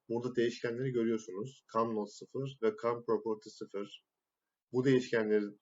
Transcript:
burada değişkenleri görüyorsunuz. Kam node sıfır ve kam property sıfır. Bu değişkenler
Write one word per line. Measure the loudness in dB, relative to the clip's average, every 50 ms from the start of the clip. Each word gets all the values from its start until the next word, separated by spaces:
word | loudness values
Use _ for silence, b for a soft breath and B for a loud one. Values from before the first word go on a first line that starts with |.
| _ -4
burada | -2 -2 -2 -2 0
değişkenleri | 2 2 2 0 -2 -4 -4 -2 -2 -2 0
görüyorsunuz. | 2 2 2 2 2 0 -2 -6 -8 -8 -8 -8 -12 -16 _
Kam | -4 0 0 0 2 0
node | -2 -4 -4
sıfır | -8 -14 -14 -8 -6 -6 -6 -6 -4 -2
ve | 0 0 0
kam | 0 0 -2 -2 -2 0
property | 0 0 0 0 -2 -4 -4 -8 -12
sıfır. | -14 -14 -12 -8 -8 -8 -8 -8 -12 -18 _ _ _ _ _ _ _ _ _ _ _ _ _ _
Bu | -2 2 4
değişkenler | 6 6 6 4 2 2 2 4 4 4 4 2 0 -6 -12